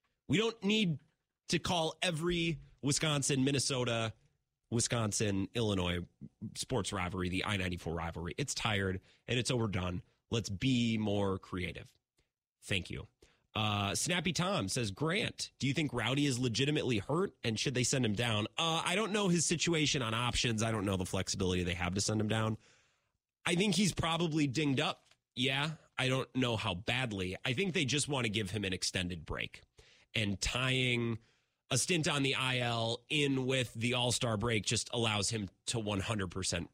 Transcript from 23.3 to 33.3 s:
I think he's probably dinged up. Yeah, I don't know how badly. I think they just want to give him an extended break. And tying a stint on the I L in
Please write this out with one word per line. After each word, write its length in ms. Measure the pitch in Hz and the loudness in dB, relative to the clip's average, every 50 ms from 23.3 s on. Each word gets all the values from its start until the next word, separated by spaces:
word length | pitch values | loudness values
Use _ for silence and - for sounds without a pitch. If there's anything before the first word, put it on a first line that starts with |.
| _ _ _ | _ _ _
I 100 | 170 180 | 0 2
think 200 | 170 208 214 160 | 4 4 4 4
he's 180 | 180 214 160 - | 4 2 2 2
probably 540 | - - 165 165 160 175 165 147 160 147 | 0 0 0 2 2 2 0 2 2 2
dinged 340 | 135 110 156 151 143 131 135 | 2 2 0 2 2 2 2
up. 220 | 151 185 - - _ _ _ _ _ _ _ | 0 -2 -4 -6 _ _ _ _ _ _ _
Yeah, 320 | 123 127 131 135 139 147 160 156 - - _ _ - | -2 0 0 2 0 0 -2 -4 -8 -14 _ _ 0
I 100 | 131 127 | 2 2
don't 260 | 131 131 - - - | 2 2 0 -2 0
know 220 | 131 127 120 113 | 0 2 2 2
how 160 | 98 107 107 87 | 0 0 -2 -2
badly. 640 | 87 - - 120 127 131 117 104 95 92 92 92 - - | -2 -2 -2 0 0 0 0 -2 -2 -2 -2 -4 -4 -2
I 80 | 131 123 | -2 0
think 220 | 170 202 190 139 | 0 0 0 0
they 100 | 190 151 | 0 0
just 240 | 117 143 147 - 139 | 2 0 0 0 0
want 160 | 143 131 120 | 0 0 0
to 60 | 113 | 0
give 220 | 98 110 104 92 110 | 0 -2 -2 -2 -2
him 120 | 107 98 | -2 -2
an 80 | 95 92 | -2 -2
extended 540 | 90 - - - 95 90 87 90 80 80 | -2 -4 -2 -2 -2 -2 -2 -4 -8 -8
break. 340 | - 80 58 57 - - - - _ _ - - - - - _ _ - | -8 -6 -6 -6 -8 -10 -16 -20 _ _ -20 -20 -20 -20 -20 _ _ -2
And 260 | 120 107 101 98 - | 0 0 0 0 -2
tying 800 | - - - 120 131 131 131 131 127 123 120 120 117 117 113 113 - _ _ _ _ _ _ _ _ _ | -2 -2 -2 0 0 2 2 2 2 2 2 2 0 0 -2 -4 -8 _ _ _ _ _ _ _ _ _
a 60 | 135 | 0
stint 320 | 123 - - 185 165 147 175 | 0 2 2 2 2 2 2
on 140 | 147 143 135 | 0 2 0
the 140 | 135 127 | 0 0
I 240 | 107 131 131 127 123 | 0 0 0 0 0
L 420 | 120 120 117 117 113 113 120 - - - | 0 0 0 0 0 -2 -2 -4 -4 -2
in 340 | 151 151 143 139 | 0 2 2 2